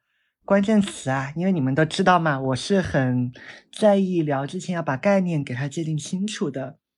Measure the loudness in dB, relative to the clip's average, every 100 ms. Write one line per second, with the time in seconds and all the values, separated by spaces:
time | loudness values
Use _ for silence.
0 | _ _ _ _ 0 2 4 2 2 -4
1 | -4 -4 -4 -2 0 2 2 2 2 2
2 | 4 4 2 0 -2 -4 0 0 0 0
3 | 2 0 -2 -6 -18 -20 _ 2 4 4
4 | 2 0 0 -2 -4 -8 -6 -4 -4 0
5 | 2 2 2 -2 -2 -4 -6 -6 -4 -4
6 | -4 -4 -4 -4 -6 -6 -10 -14 _